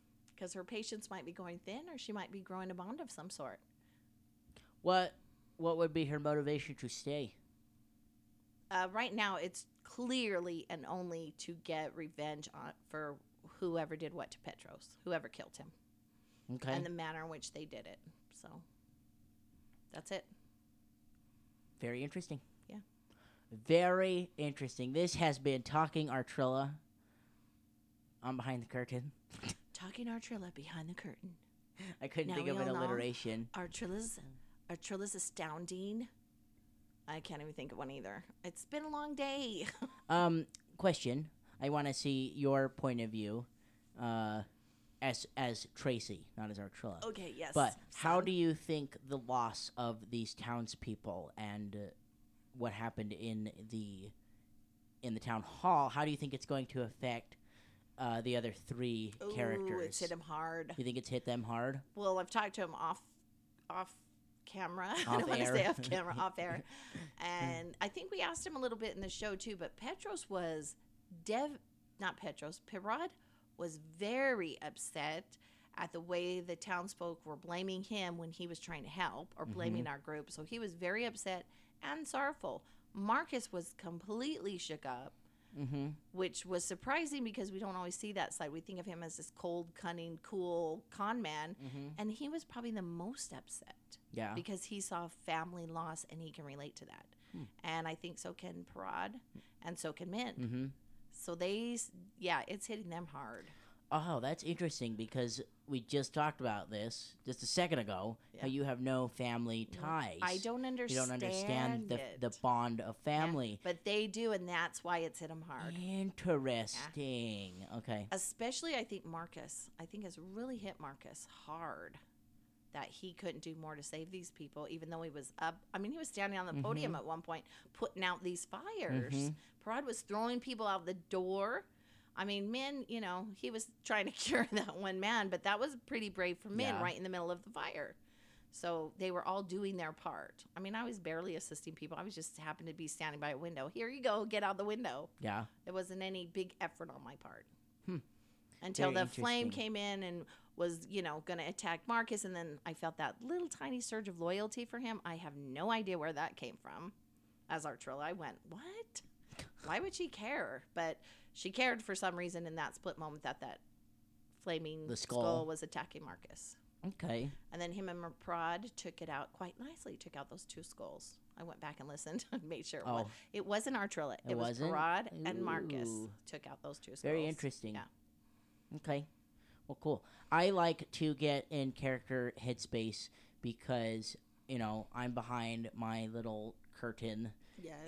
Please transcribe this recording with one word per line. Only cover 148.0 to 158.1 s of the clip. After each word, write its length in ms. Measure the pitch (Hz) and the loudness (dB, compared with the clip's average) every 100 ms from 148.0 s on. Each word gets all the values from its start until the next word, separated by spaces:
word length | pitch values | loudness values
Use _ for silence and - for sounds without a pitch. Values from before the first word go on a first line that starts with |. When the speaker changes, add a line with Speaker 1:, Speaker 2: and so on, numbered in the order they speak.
| - - - - - - | -6 -20 -20 -20 -20 -8
Speaker 1:
Until 300 | 180 190 185 | -4 4 6
Speaker 2:
Very 140 | 185 185 | 6 2
Speaker 1:
the 40 | |
flame 340 | - 240 240 240 | 2 4 4 2
Speaker 2:
interesting. 160 | - | 0
Speaker 1:
came 120 | 220 214 | 0 0
in 260 | 202 196 | 0 0
and 220 | 180 175 - - - - | -2 -4 -8 -14 -16 2
was, 280 | 175 165 165 | 2 2 -2
you 120 | 196 | -2
know, 220 | 170 156 156 | 0 -2 -2
gonna 220 | 170 151 | -2 -2
attack 320 | 202 185 214 - | 0 0 0 4
Marcus, 380 | 233 226 214 190 | 2 4 0 0
and 100 | 180 | -2
then 240 | 170 147 170 | -4 -4 -4
I 80 | |
felt 240 | 160 165 160 | 0 -2 0
that 180 | 139 - | -2 -2
little 260 | 240 349 339 | -2 -2 -2
tiny 320 | - 277 247 | -4 -2 -2
surge 300 | 233 220 202 | -2 -2 -2
of 100 | 170 | 0
loyalty 460 | 165 190 214 226 233 | 2 2 0 -2 -4
for 140 | 240 | -4
him. 200 | 240 220 - | -2 -4 -4
I 100 | 165 | -6
have 220 | 170 143 | -6 -8
no 340 | 139 135 202 | -6 0 4
idea 260 | 226 190 175 | 4 4 2
where 140 | 156 | 2
that 240 | 143 160 - | 2 0 -2
came 220 | 123 - | -8 -8
from. 340 | - 80 190 - - - - - - | -8 -8 -8 -12 -20 -20 -20 -20 -4
As 140 | 160 | -2
Artrilla, 380 | 151 120 - 135 | -2 -4 -6 -2
I 80 | 151 | -2